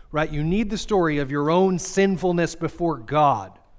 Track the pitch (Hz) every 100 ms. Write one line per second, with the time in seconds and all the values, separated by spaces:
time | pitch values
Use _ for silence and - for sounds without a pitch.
0 | - 151 151 147 156 196 220 214 - 202
1 | 165 147 135 147 147 175 190 180 - 196
2 | 196 180 185 175 160 - 165 - 170 139
3 | 110 147 143 117 95 - _